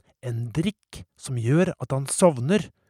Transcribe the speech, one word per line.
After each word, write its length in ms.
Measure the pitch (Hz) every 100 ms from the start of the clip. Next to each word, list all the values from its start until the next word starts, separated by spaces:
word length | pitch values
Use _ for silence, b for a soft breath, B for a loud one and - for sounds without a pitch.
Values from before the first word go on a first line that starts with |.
| - _
en 280 | 127 117 120
drikk 520 | 110 185 - _ - -
som 260 | _ - 123
gjør 340 | 113 151 180
at 200 | - 131
han 140 | 135 139
sovner, 580 | - 180 131 127 202 151 - _